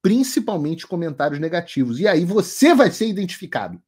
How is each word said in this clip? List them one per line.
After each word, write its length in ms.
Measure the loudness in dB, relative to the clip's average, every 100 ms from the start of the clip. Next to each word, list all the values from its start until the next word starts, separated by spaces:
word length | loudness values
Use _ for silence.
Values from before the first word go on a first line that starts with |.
principalmente 840 | 2 2 0 -2 -4 -4 -4 -6 -8
comentários 520 | -6 -6 -4 -4 -2
negativos. 600 | -4 -6 -6 -4 -2 0
E 80 | 2
aí 160 | 2
você 500 | 2 0 -2 4 6
vai 160 | 8 6
ser 180 | 4 -4
identificado. 720 | -2 -6 -8 -8 -6 -6 -12